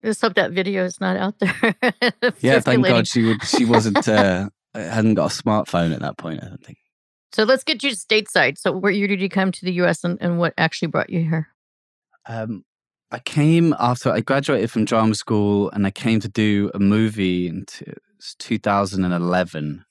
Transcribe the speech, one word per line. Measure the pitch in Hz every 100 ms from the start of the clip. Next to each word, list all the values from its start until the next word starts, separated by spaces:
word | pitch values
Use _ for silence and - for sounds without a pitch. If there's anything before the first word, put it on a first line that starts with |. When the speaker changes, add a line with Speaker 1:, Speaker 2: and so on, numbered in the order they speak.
Speaker 1:
Let's | 220 214
hope | 226 185
that | 185
video | 175 190 196 180
is | 175
not | 185 190
out | 196 -
there. | 190 - 233 -
<laughs> | 247 - 247 - 247 -
Speaker 2:
Yeah, | 123 135
thank |
Speaker 1:
Circulating. | 120 123
Speaker 2:
God | 139 120 -
she | 123
would, | 113 110
she | - - 117
wasn't, | 117 110 104 -
Speaker 1:
<laughs> |
Speaker 2:
uh, | 107 101 90 101 _ _
hadn't | 110 85 117 110 107
got | 82 -
a |
smartphone | - 107 - 87 85
at | 73
that | 71 -
point, | 80 80
I | -
don't | -
think. | - - _ _ _ _ _
Speaker 1:
So | -
let's | 214 269 -
get | 285
you | 277
stateside. | 220 - 214 208 - 135 147
So | -
where, | 175 196
you, | 202 202
did | 196
you | 190
come | 190 190
to | 180 185
the |
U | 175 180
S | 170 175
and, | 175
and | 175 175
what | 170 -
actually | 160 - 165
brought | - -
you | 175
here? | 165 160 156 _ _ _ _ _ _ _ -
Speaker 2:
Um, | 117 113 104 _ _ _ _ _
I | 120
came | - 151 151 165 170 -
after | 123 123 -
I | 92
graduated | - 135 139 135 110
from | - 107
drama | 117 110 107
school | - 107 104 101 101
and | 104 98
I |
came | 98 120 113
to | 107
do | 98 107 101 101
a | 104
movie | 98 104 110 104 95 90 90
in | 85 -
t-, | - - - _ _ - -
two | - 107
thousand | - 101 98 95 92
and |
eleven. | 87 87 92 90 82 76 73 -